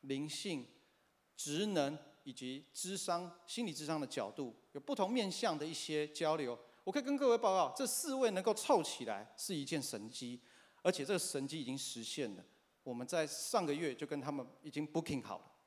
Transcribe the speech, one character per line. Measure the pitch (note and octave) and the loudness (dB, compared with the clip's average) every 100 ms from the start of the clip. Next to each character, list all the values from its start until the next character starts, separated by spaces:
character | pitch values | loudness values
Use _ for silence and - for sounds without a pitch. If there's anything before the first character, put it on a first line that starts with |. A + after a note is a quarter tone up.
灵 | C#3 C3+ D3+ | -2 -2 -2
性、 | - G#3 D#3 A#2+ - _ _ _ _ _ - | -4 -2 -4 -6 -18 _ _ _ _ _ -8
职 | D3 D3 G#3+ | -2 0 2
能 | F3+ C#3 D3+ - - | 4 2 0 -12 -16
以 | - | -14
及 | B2 B2+ C3+ - | -8 -8 -8 -10
智 | - F#3 F#3+ | -8 -4 -4
商、 | - E3+ F3+ - - | 0 0 -2 -12 -10
心 | - A#3 | -4 -2
理 | |
智 | C#3 | -2
商 | D3+ D#3+ | -2 -2
的 | C#3 | 0
角 | - G#2 | -2 -4
度， | - C3 - _ | -4 -8 -8 _
有 | C#3+ | -12
不 | - | -4
同 | C4+ F#3+ | 2 2
面 | B3 G3+ | 4 2
向 | E3+ A3+ D#3 | 2 0 2
的 | D3+ | -2
一 | |
些 | D#3 - D3+ D3+ | -4 0 0 0
交 | D3+ D#3+ D#3 | 2 2 2
流。 | C3 A#2+ - - | 0 -4 -12 -8
我 | - | -2
可 | C#4+ | -2
以 | |
跟 | C4 | 0
各 | C#4+ C4+ | 4 6
位 | A#3 | 6
报 | A#3 | 6
告， | F#3+ D#3 - | 6 4 2
这 | C4 | -2
四 | - E4 | 0 0
位 | C4 B3 | 2 4
能 | F#3+ | 4
够 | F#3 | 2
凑 | G#3 - A#3+ | 2 6 6
起 | D3+ - | 6 -4
来 | A2+ G2+ G#2+ - | -4 -4 -6 -8
是 | - | -4
一 | E3+ | -2
件 | C#3 D#3+ | 0 -2
神 | B2+ G#2+ G#2+ | -2 -6 -8
迹， | - B2 B2 - - - - | -8 -8 -10 -14 -20 -20 0
而 | F3+ | 0
且 | F#3 | 2
这 | C3+ | 0
个 | F#3+ | 0
神 | - C#3+ C3+ | 0 -2 -2
迹 | D#3+ | -4
已 | |
经 | B2 C3+ | -4 -4
实 | - - | -6 -6
现 | C#3+ - B2 F#2+ | -6 -4 -4 -6
了。 | E2+ _ _ _ | -16 _ _ _
我 | - | -8
们 | A#2+ B2+ | -6 0
在 | E3+ D3+ | 0 0
上 | - - A3+ E3+ | -2 0 2 2
个 | |
月 | C#3+ E3 | 0 0
就 | B2+ D3 | -2 -4
跟 | D3 | -4
他 | C#3 | -4
们 | D3 B2 - | -4 -6 -12
已 | D#3 | -10
经 | D3 D3+ | -6 -2
booking | E3 E3 C3+ | -2 -2 -4
好 | - F#2 | -4 -10
了 | - _ | -10 _